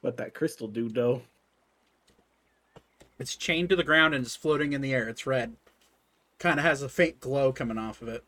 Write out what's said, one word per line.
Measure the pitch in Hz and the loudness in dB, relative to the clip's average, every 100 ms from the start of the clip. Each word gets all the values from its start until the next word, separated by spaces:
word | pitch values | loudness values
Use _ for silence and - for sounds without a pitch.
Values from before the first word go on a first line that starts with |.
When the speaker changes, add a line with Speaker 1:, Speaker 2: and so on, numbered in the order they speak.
Speaker 1:
What | - 120 | -6 -6
that | 110 - | -10 -4
crystal | 160 - 110 | -4 -4 -10
do, | 107 117 | -6 -4
though? | 113 120 123 - _ _ _ _ _ _ _ _ _ _ _ _ _ _ - _ _ _ _ | 0 0 0 -6 _ _ _ _ _ _ _ _ _ _ _ _ _ _ -20 _ _ _ _
Speaker 2:
It's | 135 - | -12 -8
chained | - 165 180 | -2 -2 2
to | 185 | 2
the | |
ground | 143 156 160 | 4 6 6
and | 143 | 4
is | 120 - | -4 -4
floating | 156 151 147 | 0 0 0
in | 143 | -2
the | 135 | -2
air. | 131 113 | -2 -2
It's | 117 - | -6 -2
red. | 131 117 113 _ _ _ _ _ _ _ _ | -2 -2 -10 _ _ _ _ _ _ _ _
Kinda | 175 143 | 2 4
has | 160 143 | 4 2
a | 139 | -2
faint | - 170 - | 2 0 0
glow | 123 139 135 | -4 2 2
coming | 131 120 110 | 2 -4 -4
off | 110 104 | -8 -10
of | 113 | -10
it. | 113 | -10